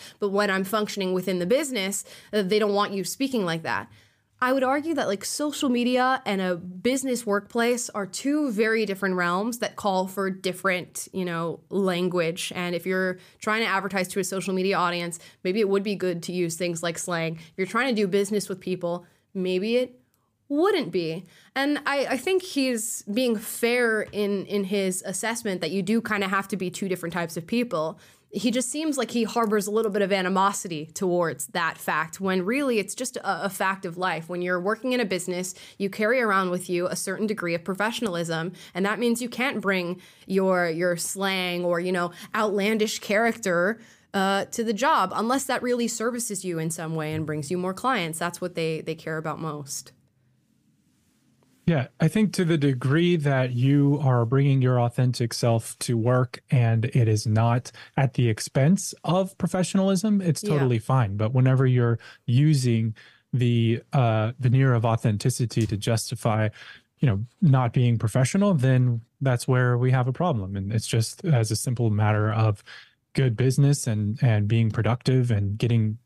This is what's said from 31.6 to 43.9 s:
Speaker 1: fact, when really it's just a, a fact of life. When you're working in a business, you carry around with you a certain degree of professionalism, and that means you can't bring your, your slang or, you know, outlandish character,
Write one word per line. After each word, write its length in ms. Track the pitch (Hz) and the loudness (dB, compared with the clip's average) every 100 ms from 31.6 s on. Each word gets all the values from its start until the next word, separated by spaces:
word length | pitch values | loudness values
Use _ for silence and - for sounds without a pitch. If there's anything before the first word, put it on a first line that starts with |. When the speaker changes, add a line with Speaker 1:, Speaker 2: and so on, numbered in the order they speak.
| 160 - | -2 -4
Speaker 1:
fact, 420 | - 156 160 - | -2 -2 -2 -4
when 240 | 190 185 | -2 0
really 340 | 180 269 277 226 | 0 0 0 0
it's 140 | 196 | -2
just 220 | - 247 - | -6 -8 -6
a, 280 | 196 170 190 | -4 -2 -4
a 40 | |
fact 360 | 190 190 190 185 | -2 -2 -2 -6
of 120 | 170 | -4
life. 300 | 185 160 165 | -2 -2 -4
When 120 | 180 | -6
you're 180 | 180 180 | -2 0
working 320 | 185 220 254 | 0 -2 -2
in 80 | 254 | 0
a 60 | 208 | 0
business, 500 | 185 180 180 180 - - - | -2 -4 -4 -6 -10 -20 -6
you 100 | 196 | -6
carry 320 | 196 214 262 | -2 0 2
around 280 | 226 196 185 | 2 2 0
with 180 | 175 180 | -2 -2
you 160 | 175 180 | -2 -2
a 100 | 180 | -4
certain 280 | - 185 214 | -6 -4 -4
degree 280 | 214 175 170 | -2 -2 -4
of 80 | |
professionalism, 880 | 170 190 208 233 226 170 165 160 170 175 - 175 | -4 -2 -2 -2 -4 -4 -4 -4 -4 -8 -12 -4
and 100 | 196 | -2
that 140 | 214 | 0
means 220 | 240 233 | 0 0
you 80 | 240 | -4
can't 320 | 233 262 220 | -4 -4 -2
bring 380 | 190 190 175 180 - - - | -2 0 -2 -6 -12 -20 -4
your, 420 | 190 190 180 175 | 0 2 2 2
your 260 | 165 180 170 | 0 0 0
slang 640 | - 190 196 190 180 175 175 | -4 -4 -2 -2 -2 -2 0
or, 140 | 170 | 0
you 140 | 180 | 0
know, 180 | 180 175 - 208 214 | -2 -2 -6 -8 -2
outlandish 640 | 214 196 202 220 214 - | 0 0 0 0 -2 -4
character, 800 | - 208 233 226 190 170 185 233 - | -2 0 2 0 -2 0 0 -2 -10